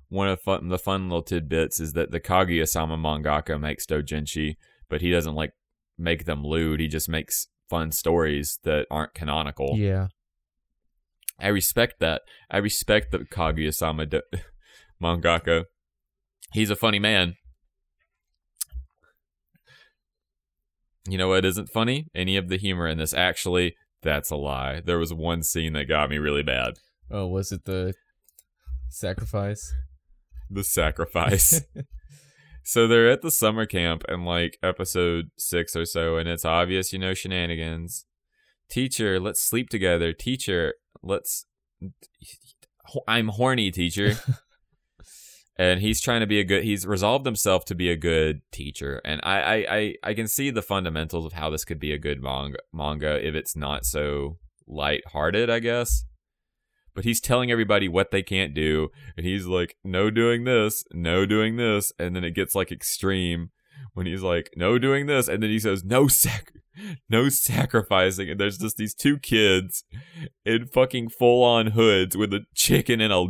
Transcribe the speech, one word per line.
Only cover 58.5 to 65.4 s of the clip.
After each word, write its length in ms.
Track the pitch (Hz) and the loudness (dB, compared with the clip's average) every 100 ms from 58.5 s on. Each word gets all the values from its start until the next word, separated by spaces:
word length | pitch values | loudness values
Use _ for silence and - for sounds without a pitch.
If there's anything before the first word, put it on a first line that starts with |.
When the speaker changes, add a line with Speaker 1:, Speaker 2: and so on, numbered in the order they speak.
| 76 | 0
Speaker 1:
do, 340 | 78 78 78 - - - | 2 2 0 -6 -16 -8
and 80 | |
he's 220 | 85 98 90 | -4 -4 -2
like, 300 | 90 87 - | -2 -2 -6
"No 260 | 98 92 107 | -4 0 2
doing 360 | 110 117 120 123 | 4 2 2 2
this, 380 | 120 107 - - | 2 2 -2 -8
no 360 | 82 82 90 101 | -4 0 2 4
doing 280 | 107 110 117 | 4 2 2
this," 360 | 117 104 - - | 2 2 0 -4
and 160 | 87 90 | -4 -4
then 80 | |
it 80 | 85 | -4
gets, 220 | 85 92 98 | -2 0 0
like, 160 | 92 | -2
extreme 800 | - - - 95 95 87 85 85 _ _ 143 127 | -4 -6 -2 0 0 0 -2 -6 _ _ -20 -14
when 140 | - 90 | -8 -6
he's 160 | 95 | -4
like, 260 | 92 85 - - | 0 -2 -2 -2
"No 240 | 92 120 | 2 2
doing 260 | 131 139 143 | 2 0 2
this," 220 | 139 120 | 0 2
and 160 | 101 | 0